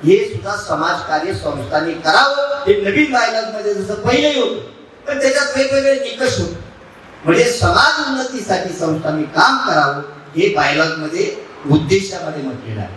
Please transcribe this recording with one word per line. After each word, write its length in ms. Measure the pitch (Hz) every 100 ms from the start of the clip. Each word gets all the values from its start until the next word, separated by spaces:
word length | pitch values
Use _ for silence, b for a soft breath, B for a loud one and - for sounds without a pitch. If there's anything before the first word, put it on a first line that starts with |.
हे 200 | 143 370
सुद्धा 320 | 440 - 196 208
समाजकार्य 760 | - - - - - 156 175
संस्थांनी 580 | - 156 147 - 156 165
करावं. 540 | 156 156 151 - - - - -
हे 140 | 208
नवीन 340 | 196 277 294
bylaws-मध्ये 600 | 247 226 226 220 208 208
जसं 200 | 196 190
पहिलेही 460 | 202 - 277 294 277
होतं, 200 | 226 - - - - - -
पण 140 | 277
त्याच्यात 260 | 269 277 277 269
वेगवेगळे 380 | 269 269 269
निकष 440 | 269 233 226 247 202
होते, 200 | 175 170 - - - - - -
म्हणजे 200 | - -
समाज 640 | 494 - 339 349 - - 269
उन्नतीसाठी 640 | 262 254 254 190 185 190
संस्थांनी 500 | - 160 156 156 156
काम 460 | 151 156 - - -
करावं, 300 | 151 139 139 - - - 160
हे 180 | 185 135
bylaws-मध्ये 760 | 147 151 160 156 151 175 202 - - - 143
उद्देशामध्ये 720 | 151 147 196 190 180 156 147
म्हटलेलं 380 | 131 113 110 104
आहे. 80 | 92